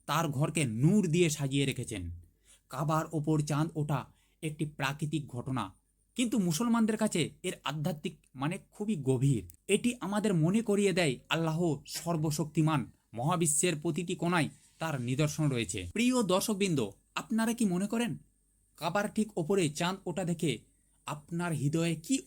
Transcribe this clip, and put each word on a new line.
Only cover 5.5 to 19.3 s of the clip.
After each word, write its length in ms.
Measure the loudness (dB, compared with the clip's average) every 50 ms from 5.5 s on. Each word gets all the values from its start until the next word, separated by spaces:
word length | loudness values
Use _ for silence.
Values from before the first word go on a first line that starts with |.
| -4 -4 -4 -6 -10 _ _ _ _ _ _ _ -4
কিন্তু 240 | -4 -2 0 0 0
মুসলমানদের 580 | 0 0 0 0 0 2 2 2 2 2 0 0
কাছে 320 | 0 0 0 0 -2 -2 -4 _ -8
এর 100 | -8 -8 -6 -6
আধ্যাত্মিক 540 | -6 -4 -2 -2 -4 -4 -4 -6 -10 -10 -10 _ _ -10
মানে 220 | -4 -4 -4 -4 -4 -10 _
খুবই 240 | _ -8 -4 -2 -2
গভীর। 540 | -2 2 0 2 4 4 4 2 2 -2 -6 -16 -14 _ 0
এটি 280 | 0 2 2 0 -2 -2
আমাদের 340 | -6 -4 -2 0 0 2 2
মনে 280 | 4 4 4 2 2
করিয়ে 320 | 2 2 2 4 4 2 4
দেয় 260 | 4 2 2 0 -2 -4 -2
আল্লাহ 460 | 0 0 0 0 0 0 0 0 0 -2 -6 -10
সর্বশক্তিমান, 1040 | -10 -8 -4 -2 -2 0 0 0 0 -2 -4 -2 0 2 2 4 2 0 -2 -4 -12 _ _ _ -8
মহাবিশ্বের 640 | -4 -2 0 0 2 2 2 2 2 2 0 0
প্রতিটি 400 | 0 -2 -4 -4 -4 -4 -4 -4
কোণায় 340 | -2 -2 0 2 2 0 0 -4 -12 _ _ _ -8
তার 220 | -6 -4 -4 -4
নিদর্শন 480 | -2 -2 0 0 0 0 0 0 0 2
রয়েছে। 400 | 2 0 -2 -2 -4 -6 -6 -4 0
প্রিয় 300 | 2 2 4 4 2 2
দর্শকবৃন্দ, 680 | 4 2 2 2 0 0 0 2 2 2 2 0 -2 -4 _ _ _ -8
আপনারা 380 | -8 -6 -2 0 0 0 0 0
কি 120 | 0 0
মনে 220 | 2 2 0 -2 -2
করেন 300 | -2 -2 -2 -2 -4 -8 -10 _ _ _ _ _ _ _ _ _ _ -6
কাবার 340 | -6 -2 0 0 -2 0 0
ঠিক 240 | 0 -2 0